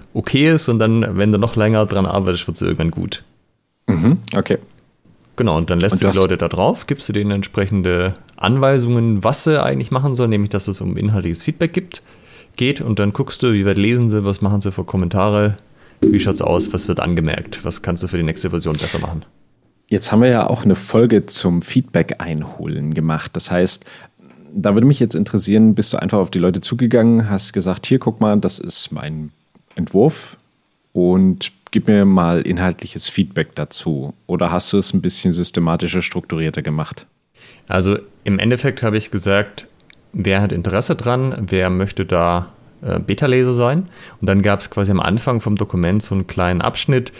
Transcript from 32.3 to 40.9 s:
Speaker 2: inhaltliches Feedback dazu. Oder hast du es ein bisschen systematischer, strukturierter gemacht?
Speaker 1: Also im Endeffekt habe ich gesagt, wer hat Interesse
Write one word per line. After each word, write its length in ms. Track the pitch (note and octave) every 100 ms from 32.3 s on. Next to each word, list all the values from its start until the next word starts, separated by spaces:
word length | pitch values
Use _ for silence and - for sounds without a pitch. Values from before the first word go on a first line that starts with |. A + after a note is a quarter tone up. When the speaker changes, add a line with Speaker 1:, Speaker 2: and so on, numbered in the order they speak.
| E2+
Speaker 2:
inhaltliches 640 | - F2+ F#2 E2 - - -
Feedback 460 | - F#2+ - D#2
dazu. 600 | - D2 - E2 D2 C#2 - -
Oder 240 | F2 E2+
hast 220 | F2 -
du 60 | G2+
es 140 | F#2+
ein 80 | F#2+
bisschen 300 | F2 - F#2
systematischer, 720 | E2+ E2+ F2+ E2 E2+ E2+ F2
strukturierter 600 | - F2+ - D#2+ D#2+ D#2
gemacht? 440 | D2 D2+ D2+ - - _ _ _ - - -
Speaker 1:
Also 300 | F#2 F#2 G2+ - _
im 140 | - G2
Endeffekt 440 | G#2+ B2 C#3 -
habe 140 | A2+ G#2+
ich 140 | -
gesagt, 560 | G2 G2 G2 G#2+ - - _ _ _ _
wer 280 | G3 G2 F#2+
hat 100 | G#2
Interesse 420 | F2 F2 F2+ -